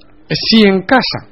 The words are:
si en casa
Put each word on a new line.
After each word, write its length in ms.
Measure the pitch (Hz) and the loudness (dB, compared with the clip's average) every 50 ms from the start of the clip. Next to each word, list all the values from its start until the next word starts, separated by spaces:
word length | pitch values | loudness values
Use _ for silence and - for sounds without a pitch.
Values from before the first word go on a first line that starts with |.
| _ _ - - - - | _ _ -20 -20 -12 -8
si 360 | 160 147 - - 220 226 214 | -8 -8 -4 0 2 4 4
en 180 | 202 190 190 180 | 4 2 0 -2
casa 440 | - 269 254 - - - 120 - - | 0 0 0 0 -2 -8 -10 -12 -14